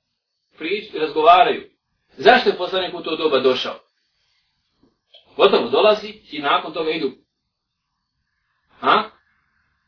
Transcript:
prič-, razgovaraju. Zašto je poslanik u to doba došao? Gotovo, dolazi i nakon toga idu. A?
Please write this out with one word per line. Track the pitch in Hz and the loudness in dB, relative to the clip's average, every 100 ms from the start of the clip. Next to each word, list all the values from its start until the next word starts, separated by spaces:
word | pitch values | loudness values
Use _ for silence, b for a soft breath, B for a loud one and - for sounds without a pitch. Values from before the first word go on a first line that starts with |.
| _ _ _ _ _ - | _ _ _ _ _ -14
prič-, | 160 208 - 156 | -8 -8 -8 -8
razgovaraju. | 156 156 160 180 151 117 - _ _ _ _ - | -4 2 6 6 6 0 -10 _ _ _ _ 0
Zašto | 185 240 208 | 4 4 2
je | 180 | -2
poslanik | 175 185 175 | -4 -6 -6
u | 170 | -8
to | 160 156 | -8 -4
doba | 156 131 | -2 0
došao? | 131 123 110 - _ _ _ _ _ _ _ _ _ _ _ _ _ _ _ - | 0 -2 -6 -12 _ _ _ _ _ _ _ _ _ _ _ _ _ _ _ 0
Gotovo, | - 233 240 | 2 2 0
dolazi | - 214 208 214 - _ | 2 2 0 -6 -18 _
i | 143 | -8
nakon | 143 180 170 | -4 -4 -4
toga | 170 156 | -8 -6
idu. | 160 135 - _ _ _ _ _ _ _ _ _ _ _ _ _ _ _ _ | -6 -6 -10 _ _ _ _ _ _ _ _ _ _ _ _ _ _ _ _
A? | 247 311 320 _ _ _ _ _ _ _ | 0 0 -2 _ _ _ _ _ _ _